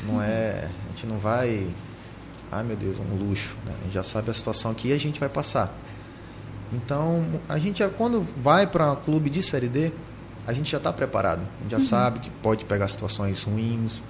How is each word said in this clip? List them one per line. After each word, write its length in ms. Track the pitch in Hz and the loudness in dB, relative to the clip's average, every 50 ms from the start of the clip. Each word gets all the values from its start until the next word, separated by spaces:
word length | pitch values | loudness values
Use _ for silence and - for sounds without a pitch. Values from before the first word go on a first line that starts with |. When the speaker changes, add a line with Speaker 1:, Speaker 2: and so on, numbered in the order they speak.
| - | -4
Speaker 1:
Não 80 | 104 107 | 0 0
Speaker 2:
Uhum. 80 | 104 | 2
Speaker 1:
é, 460 | 104 107 110 113 113 107 101 92 78 85 | 2 2 2 2 2 0 0 -2 -4 -6
a 200 | 92 95 107 - | -6 -8 -8 -10
gente 160 | - - - | -8 -8 -6
não 120 | 113 110 101 | -4 -4 0
vai, 500 | 101 107 117 123 127 120 110 101 95 87 85 - - - - - - - - - - - - - - - | 2 2 2 4 2 2 2 0 -2 -2 -4 -8 -12 -14 -14 -14 -16 -16 -16 -16 -16 -16 -16 -16 -10 -6
ai 140 | - 101 117 | -6 -4 -2
meu 120 | 117 107 | -2 -4
Deus, 220 | 98 98 95 95 98 | -2 -2 -2 -2 -2
um 160 | 98 95 101 | -4 -2 -2
luxo, 400 | 95 101 101 98 - - - - - - | 0 0 0 0 -2 -2 -6 -8 -10 -10
né? 80 | - - - | -8 -8 -6
A 40 | - | -6
gente 100 | 92 98 | -4 -2
já 80 | 92 | -2
sabe 280 | 95 - - 110 110 117 | -2 0 -2 -2 -2 -2
a 40 | 110 | -4
situação 400 | - - 113 107 - - 113 110 | -2 -2 -2 -2 -2 -2 -2 -2
que 180 | 113 - 127 | -2 0 2
a 60 | 143 147 | 2 2
gente 220 | 143 151 147 - | 2 -2 -2 -2
vai 80 | 143 135 | -4 -2
passar. 440 | - 147 147 - - 127 98 - - - - - - - - - - - - - - - - - - - - - | -2 -2 -2 0 0 0 0 0 -4 -10 -12 -14 -14 -14 -14 -16 -16 -16 -16 -14 -14 -14 -14 -12 -12 -12 -8 -6
Então, 520 | 117 123 - - 143 143 156 165 170 170 165 165 160 151 - - | -6 -6 -2 0 0 2 2 2 2 2 2 0 -2 -4 -2 -2
a 100 | 151 151 | 0 0
gente 200 | 156 208 196 - | 2 0 2 2
já, 100 | 208 196 | 0 0
quando 380 | - - 226 240 233 214 170 - - 143 | 2 2 2 2 2 2 0 -2 -4 2
vai 240 | 120 143 160 190 202 | 6 8 8 8 8
pra 300 | 196 - 165 156 143 135 | 6 4 4 4 4 4
clube 340 | - - 151 151 156 151 139 | 2 2 2 4 4 4 2
de 100 | 143 190 | 2 2
Série 280 | 185 - - 131 123 120 | 2 2 2 2 0 2
D, 240 | 123 143 160 165 156 - - - - - - - - - - | 2 2 2 0 -2 -6 -12 -14 -14 -14 -14 -14 -14 -8 -4
a 60 | 117 | -2
gente 180 | 117 139 151 - | 0 0 0 0
já 80 | 151 139 | 0 0
tá 120 | - 160 | 0 0
preparado. 500 | - - 135 - - 104 98 90 82 85 92 - - - | 0 0 0 2 2 2 4 4 2 2 -2 -6 -8 -8
A 40 | |
gente 80 | - 104 | -6 0
já 60 | 113 | 2
Speaker 2:
Uhum. 60 | 110 131 | 2 4
Speaker 1:
sabe 340 | - 117 120 123 120 113 117 | 4 6 4 4 4 2 -2
que 100 | - - | -6 -10
pode 340 | - - - 110 110 107 - | -10 0 2 4 4 2 2
pegar 240 | - 101 101 101 98 | 0 2 2 2 0
situações 540 | - - 107 98 - - 101 98 95 - - | 0 -2 -4 -4 -2 0 0 0 0 0 0
ruins, 580 | 107 104 110 113 117 117 113 113 110 - - - | 0 0 2 2 0 0 0 0 -2 -2 -6 -6